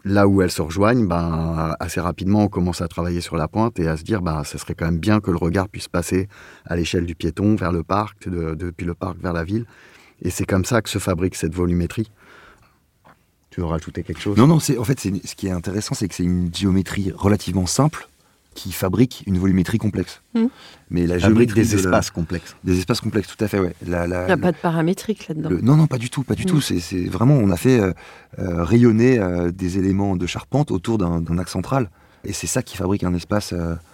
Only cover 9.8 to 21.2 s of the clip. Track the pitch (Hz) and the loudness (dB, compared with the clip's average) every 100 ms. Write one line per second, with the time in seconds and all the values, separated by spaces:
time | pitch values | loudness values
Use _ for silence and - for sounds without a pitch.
9.8 | - - - _ 92 - 95 95 92 117 | -20 -20 -20 _ -8 -6 0 0 2 0
10.8 | - 98 101 87 92 - 85 85 90 87 | 0 -4 -2 0 -2 -2 -4 -2 0 0
11.8 | 85 - 110 _ - - - _ _ _ | -2 -4 -8 _ -20 -20 -20 _ _ _
12.8 | _ _ _ _ _ _ _ - 85 80 | _ _ _ _ _ _ _ -6 -4 -4
13.8 | - 87 82 78 107 101 139 160 - 120 | -4 -10 -8 -6 -2 4 6 6 2 -2
14.8 | 113 139 98 92 - - 98 90 90 98 | 0 -2 -2 -4 -6 -8 -4 -4 -4 -6
15.8 | - 135 98 - 90 90 90 85 98 95 | -4 -4 -6 -2 0 0 -2 0 2 2
16.8 | 87 - 95 - 98 104 - 92 90 - | 0 -4 -6 0 2 2 0 -2 0 2
17.8 | 147 - - _ _ _ _ - 98 87 | 2 0 -18 _ _ _ _ -14 -12 -4
18.8 | 95 92 127 - - 92 95 92 87 110 | -2 2 2 0 -2 0 2 2 2 0
19.8 | 107 95 90 - _ 233 233 - - - | -2 -2 -6 -8 _ -2 -2 -2 -20 -20
20.8 | - 87 85 90 | -6 0 0 2